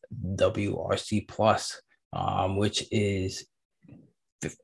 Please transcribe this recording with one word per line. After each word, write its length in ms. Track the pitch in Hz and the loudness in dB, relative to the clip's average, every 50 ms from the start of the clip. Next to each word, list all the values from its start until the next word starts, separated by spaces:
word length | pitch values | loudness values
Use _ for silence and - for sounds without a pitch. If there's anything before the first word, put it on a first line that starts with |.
| - - - - 92 92 98 | -14 -14 -10 -6 -4 -4 0
W 440 | 90 92 95 - 104 101 98 87 85 | 2 2 2 2 2 0 -2 -2 -2
R 160 | 85 95 101 | -2 -2 -2
C 260 | - - - 107 101 | -2 -2 -2 -2 -2
plus, 600 | - - - - 107 110 107 - - - - - - _ _ _ _ _ | -2 -2 -2 2 4 4 4 4 0 -6 -10 -12 -16 _ _ _ _ _
um, 440 | - - 90 92 95 95 95 95 98 | -4 -2 0 0 0 0 0 0 2
which 300 | 98 104 110 - - - - | 2 2 2 0 -2 -4 -2
is 540 | 107 110 104 101 98 95 92 95 - - - - _ _ _ _ _ _ _ - - - - - _ _ _ _ _ - | 0 0 2 2 0 0 -2 -4 -4 -8 -12 -14 _ _ _ _ _ _ _ -20 -20 -20 -20 -20 _ _ _ _ _ -10
the, 140 | - 76 - - | -10 -10 -10 -12